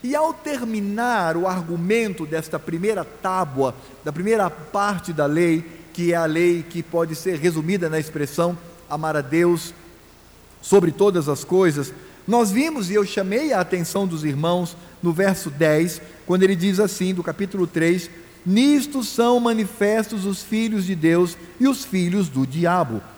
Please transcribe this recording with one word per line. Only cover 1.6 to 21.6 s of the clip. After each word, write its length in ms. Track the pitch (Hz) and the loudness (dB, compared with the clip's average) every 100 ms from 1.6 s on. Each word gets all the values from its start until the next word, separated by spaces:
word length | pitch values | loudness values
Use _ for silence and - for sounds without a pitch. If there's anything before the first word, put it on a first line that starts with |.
| 165 170 175 226 220 185 151 | -4 -4 0 0 0 -4 -4
desta 320 | 156 156 156 | -6 -4 -8
primeira 480 | - 165 202 208 151 | -4 -4 -2 -2 -4
tábua, 680 | - 190 185 170 131 131 - - - | -6 -2 -2 -2 0 0 -2 -16 -10
da 80 | 156 | -8
primeira 380 | 151 190 226 185 | -4 0 2 0
parte 640 | - 151 202 202 190 175 | -2 -6 -2 -2 -2 -6
da 140 | 156 143 | -2 0
lei, 360 | 156 175 160 165 - - | 2 4 2 -2 -16 -16
que 180 | - 170 | -4 0
é 40 | 170 | 2
a 100 | 165 | 0
lei 380 | 160 175 175 156 | 2 2 2 -2
que 140 | 170 | -8
pode 340 | 160 170 165 156 | -4 -2 -2 -2
ser 220 | 190 165 | -4 0
resumida 500 | 165 160 156 196 165 | 0 0 -2 -2 0
na 120 | 160 | -2
expressão, 580 | 156 156 143 160 170 170 - - - | -4 -6 -4 -2 -2 -2 -12 -20 -10
"Amar 260 | 147 156 151 | -6 -2 -2
a 60 | |
Deus 540 | 135 160 175 170 - - - - - - - - - - | 0 2 4 2 -2 -16 -20 -20 -20 -20 -20 -20 -20 -20
sobre 320 | - 196 175 | 4 4 4
todas 380 | - 202 180 147 | 2 2 2 -2
as 140 | 139 | -4
coisas", 500 | - 185 185 147 135 - - - - | 0 2 4 2 -6 -10 -20 -16 0
Nós 220 | 233 220 | 2 2
vimos, 400 | 196 320 302 180 | 2 0 -2 0
e 60 | 208 | 0
eu 100 | 196 | 0
chamei 460 | - 190 214 311 | -2 -2 -2 0
a 60 | 220 | 0
atenção 480 | 175 185 170 196 196 | 0 -2 -2 -2 -2
dos 160 | 165 | -2
irmãos, 520 | 151 139 165 175 170 - - - | -4 -2 0 0 -2 -8 -20 -4
no 80 | 170 | -2
verso 380 | 165 196 190 170 | 2 2 0 -4
dez, 520 | 139 160 151 175 - - - - | 0 2 4 2 -4 -14 -20 -2
quando 180 | 180 | 4
ele 120 | 190 190 | 4 4
diz 240 | 190 190 | 0 2
assim, 340 | 208 - 185 | 0 0 -2
do 80 | 185 | -2
capítulo 460 | 175 156 196 196 175 | -4 -6 -6 -2 -2
três, 420 | 165 165 180 - - - - 175 | 2 2 2 -2 -16 -20 -10 0
"Nisto 580 | 202 269 294 247 269 | 4 6 4 2 -6
são 380 | 226 - 233 247 | -6 0 2 4
manifestos 840 | 233 226 196 - 202 220 214 220 190 | 2 0 -2 0 2 2 -2 -4 -4
os 160 | 190 | -6
filhos 440 | - 220 226 214 185 | -4 -2 0 -2 -2
de 100 | 185 | 2
Deus 420 | 160 170 175 175 - | 4 4 2 -2 -18
e 80 | - | 0